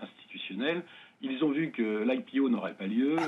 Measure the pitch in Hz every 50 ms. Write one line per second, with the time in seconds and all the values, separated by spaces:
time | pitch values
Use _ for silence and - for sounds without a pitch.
0 | 104 - - - - - - - - - 92 101 127 156 170 175 170 - - -
1 | - - _ - 139 135 131 127 160 147 135 151 160 143 - - 113 107 107 107
2 | 107 123 131 127 123 - 131 135 135 127 117 101 98 92 - - 98 98 107 120
3 | 135 143 160 165 160